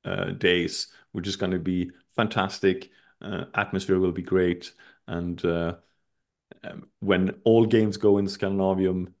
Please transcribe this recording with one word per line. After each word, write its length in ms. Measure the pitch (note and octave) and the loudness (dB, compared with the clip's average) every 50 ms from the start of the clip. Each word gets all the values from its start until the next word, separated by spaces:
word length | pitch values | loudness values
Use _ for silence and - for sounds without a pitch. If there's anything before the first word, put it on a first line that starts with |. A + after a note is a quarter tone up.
| _ | _
uh, 260 | F#2 F#2 F#2+ F#2+ F#2 | -6 -6 -4 -4 -6
days, 560 | F#2+ - - F2+ F2+ F2 E2+ D#2 - - - - _ - _ _ | -6 0 2 2 2 2 0 -2 -4 -8 -10 -10 _ -20 _ _
which 160 | - F2+ F2 | -10 -6 -6
is 80 | G2+ F#2+ | -6 -4
gonna 240 | - G2+ F#2 F#2 F2+ | -4 -4 -4 -2 -2
be 320 | E2 F#2 F2+ F2+ F2+ F2 - _ _ _ _ | -2 -2 -2 -2 -4 -6 -8 _ _ _ _
fantastic. 760 | - A2+ G#2 - A2+ F#2+ G2 - - - F#2+ F#2 F#2+ - - _ _ _ _ _ _ | -2 -2 0 0 -2 -2 -2 -4 0 0 0 0 0 -8 -16 _ _ _ _ _ _
Uh, 240 | - G2+ G2+ F2 - - - | -12 -10 -8 -8 -10 -4 -4
atmosphere 460 | G2+ G#2 - - F#2+ F#2+ - F#2+ F#2 | -4 -4 -2 -4 -4 0 0 0 2
will 120 | F#2 F2+ | 2 0
be 100 | D#2+ F#2 F2+ | -2 -4 -4
great, 480 | - F#2 F#2+ F2+ F2 F2 - - - _ _ - - _ _ _ | 0 2 2 2 2 0 -2 -8 -18 _ _ -20 -20 _ _ _
and, 360 | - E2+ E2+ F2 F2 F2 E2+ - | -10 -8 -6 -6 -6 -6 -4 -2
uh, 300 | F2 E2+ E2+ E2+ E2+ E2+ - _ _ _ _ _ _ _ _ _ _ _ _ _ _ - _ - | -2 -2 0 -2 -4 -6 -10 _ _ _ _ _ _ _ _ _ _ _ _ _ _ -20 _ -18
um, 240 | - - - - _ _ _ | -16 -16 -16 -20 _ _ _
when 360 | - F#2+ F#2+ F2+ F#2+ F#2+ - - _ | 2 2 4 4 4 0 -2 0 _
all 220 | A2+ A2+ A2+ A2+ | 6 6 6 6
games 320 | G#2+ A#2 A2+ A2 G#2+ G2 | 6 4 4 4 2 0
go 200 | G2+ - G#2 G2+ G2+ | 2 4 4 4 4
in 80 | G2 | 2
Scandinavium 840 | F#2+ G2 - G2+ G2 G2 G2 F#2+ F#2+ F#2+ F#2+ F#2+ F#2 F#2 F#2 F2+ F2+ _ _ | -2 -4 -4 -4 -2 0 0 2 2 2 2 2 0 0 -2 -4 -8 _ _